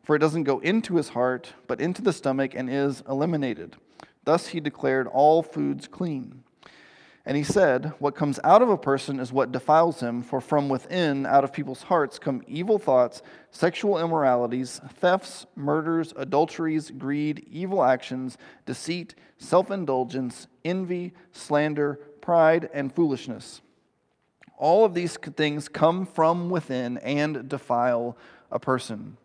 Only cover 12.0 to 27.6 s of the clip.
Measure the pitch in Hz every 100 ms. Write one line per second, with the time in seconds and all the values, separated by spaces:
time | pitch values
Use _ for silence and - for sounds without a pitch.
12 | 139 - 151 127 - 151 190 208 160 127
13 | 120 - - - _ - 170 - 208 180
14 | 170 165 135 123 120 123 127 - 139 -
15 | 180 190 - - - - 143 151 156 165
16 | 156 - 135 151 160 - 160 156 147 131
17 | 135 147 151 147 - 151 185 190 131 127
18 | - 131 131 - - - - 127 - 175
19 | 165 - _ _ - 170 196 196 151 131
20 | 123 135 127 - - _ 160 185 180 180
21 | 180 _ _ - - 147 151 147 143 143
22 | - - - 170 160 165 160 143 135 170
23 | 165 131 135 110 - - _ _ _ _
24 | _ _ _ _ _ - 147 190 220 175
25 | 170 - - - 147 147 143 - 160 180
26 | 190 - 160 175 175 175 156 127 120 123
27 | 120 147 151 147 135 139